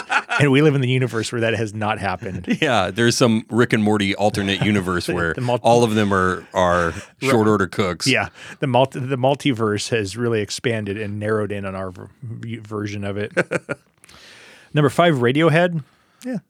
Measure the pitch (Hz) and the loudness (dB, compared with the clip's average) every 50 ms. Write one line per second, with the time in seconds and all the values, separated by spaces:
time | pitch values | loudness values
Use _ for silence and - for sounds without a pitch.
0 | - - - - - - - 123 143 143 131 139 156 156 135 139 127 123 131 127 | -2 -2 -2 -4 -2 -2 0 2 2 4 4 4 4 4 4 2 2 0 0 0
1 | 127 113 113 113 110 - 123 117 113 113 110 104 113 104 104 107 104 104 110 98 | 0 -2 -2 -4 -4 -4 -4 -2 -2 -2 0 -2 -4 -6 -6 -4 -4 -4 -2 -2
2 | 98 95 92 - - 95 90 90 90 220 220 - 160 143 120 101 92 95 92 110 | -2 -4 -4 -4 -6 -10 -10 -8 -4 -4 -2 0 0 2 2 2 0 0 0 2
3 | 117 120 120 - 135 117 110 113 117 - 110 117 120 117 131 110 104 107 107 104 | 2 2 4 4 4 4 4 2 0 0 2 2 2 4 2 2 2 2 2 2
4 | 101 98 95 - 101 107 104 104 98 98 98 92 - 107 104 98 87 90 90 87 | 0 0 0 0 0 0 0 0 0 0 0 0 2 2 2 2 0 0 -2 -2
5 | - - 87 87 85 82 78 135 123 123 123 117 - 117 117 120 120 110 107 110 | -2 -2 -2 -2 -2 -2 -2 -2 -2 -2 -2 2 4 4 6 6 4 4 2 2
6 | 104 98 98 92 92 92 87 85 80 - - 95 90 87 87 87 85 82 80 98 | 2 2 2 2 2 2 0 -2 -6 -4 0 2 2 4 2 2 0 0 -2 -6
7 | - - _ _ 131 131 131 110 107 107 107 98 95 85 - - 101 90 87 - | -12 -16 _ _ -2 2 2 4 4 4 2 2 0 -2 -2 -2 -2 -2 -4 -2
8 | - 135 123 92 85 - - - - - - - 156 135 120 123 135 - - - | 0 0 0 0 0 -4 -8 -14 -20 -20 -10 -6 -2 0 2 2 2 2 -2 -6
9 | 123 131 139 123 127 135 143 - - 147 120 110 113 104 104 104 - - 123 113 | -6 -6 -2 0 0 0 0 0 0 -2 -2 0 -2 -2 -2 -2 -4 -4 -4 -4
10 | 101 95 98 117 120 117 117 107 101 - - - - 123 113 110 104 101 98 110 | -4 -4 -6 -4 -2 -2 -2 -2 -2 -4 -6 -6 -4 -4 -2 -2 -4 -6 -6 -6
11 | 107 101 104 104 104 110 110 107 104 98 101 101 98 95 95 95 95 92 90 101 | -8 -8 -8 -6 -4 -2 -2 -2 -2 -4 -6 -6 -8 -8 -8 -8 -8 -10 -10 -14
12 | 104 101 - _ 131 113 117 117 117 117 113 110 107 107 110 104 104 101 104 104 | -18 -20 -18 _ -14 -14 -14 -12 -12 -12 -12 -12 -10 -8 -6 -6 -6 -6 -6 -6
13 | 101 101 98 101 104 - - 180 - - - - - - 160 - _ _ _ _ | -6 -6 -4 -6 -6 -4 -2 -4 -2 -2 -6 -8 -8 -10 -12 -12 _ _ _ _
14 | _ - - - - - - - - - - - - _ - 147 147 127 - - | _ -20 -20 -20 -20 -20 -20 -20 -20 -20 -20 -20 -14 _ 0 2 2 2 4 4
15 | 170 175 151 123 120 120 135 151 165 160 143 170 180 180 170 151 - _ _ _ | 4 4 4 4 2 2 4 4 4 4 4 4 2 0 -2 -4 -8 _ _ _
16 | _ _ _ _ - 247 254 175 - | _ _ _ _ -10 -10 -10 -10 -10